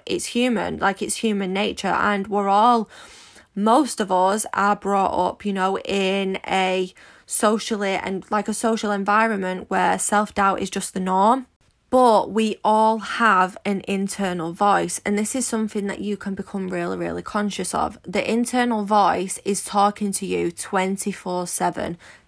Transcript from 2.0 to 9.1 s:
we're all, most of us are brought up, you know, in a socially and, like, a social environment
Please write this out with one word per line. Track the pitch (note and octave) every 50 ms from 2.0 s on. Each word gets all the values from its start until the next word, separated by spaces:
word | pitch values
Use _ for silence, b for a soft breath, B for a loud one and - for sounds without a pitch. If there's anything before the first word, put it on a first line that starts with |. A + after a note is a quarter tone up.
| - G#3 G#3 G3 G3 G#3+
we're | G3 G#3 G3+ G3
all, | G3 G#3 A3 B3 A#3+ A3+ G#3 B B B B B B B B B B B B B _
most | F#3+ G3+ A3 A#3+ C#4+ D4+ A#3 - -
of | G#3+ G3
us | F#3+ F#3 F#3 F#3+ G3+ A3 - - -
are | - G3+ G3+ G#3
brought | G3+ - F#3+ G3+ G3 F#3+ - -
up, | - F3+ F#3 - - -
you | G#3 G3
know, | G3 F#3 F#3+ G3 -
in | - - G3 G3 G3 F#3+ G3 G3 G3 F#3+ F#3+ - - -
a | - F#3+ F#3+ F#3 F#3 F#3+ F#3 F#3 - B B B B B B
socially | - - - - G#3 A3 G#3+ - - A3+ G3+ G3+ G3 F#3+
and, | - - - F#3+ F#3 - -
like, | G#3+ G#3+ G3+ -
a | G#3+
social | - - A3+ A3+ A3 - G#3
environment | G#3 G3 G3 G3+